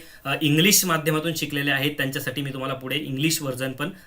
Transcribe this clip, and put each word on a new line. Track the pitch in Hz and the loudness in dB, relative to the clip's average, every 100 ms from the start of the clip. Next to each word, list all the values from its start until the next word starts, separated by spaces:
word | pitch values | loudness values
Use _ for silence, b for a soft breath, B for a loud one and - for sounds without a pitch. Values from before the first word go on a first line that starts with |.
| B B 139 | B B -6
अ, | 139 | 0
इंग्लिश | 156 151 190 202 185 | 2 6 6 6 4
माध्यमातून | 160 151 156 160 | 2 2 0 0
शिकलेले | 160 147 143 143 | -2 -2 -2 0
आहेत | 135 143 | 0 0
त्यांच्यासाठी | 147 135 139 139 127 | 0 -2 -4 -4 -4
मी | 139 | -6
तुम्हाला | 135 131 | -4 -6
पुढे | 131 131 143 | -6 -4 -4
इंग्लिश | 143 135 160 160 | -4 0 0 0
व्हर्जन | 139 123 135 | -2 -4 -4
पण | 127 147 B | -4 -6 B